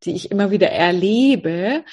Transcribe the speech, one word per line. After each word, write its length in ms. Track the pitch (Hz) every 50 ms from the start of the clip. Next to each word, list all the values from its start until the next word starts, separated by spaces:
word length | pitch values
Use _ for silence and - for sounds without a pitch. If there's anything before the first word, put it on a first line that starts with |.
die 120 | - 175 -
ich 180 | 185 - -
immer 180 | 202 196 202 190
wieder 220 | 202 208 185 -
erlebe 1120 | - - 170 175 180 180 180 202 214 233 262 269 269 180 - 160 165 170 185 214 269 320 320 -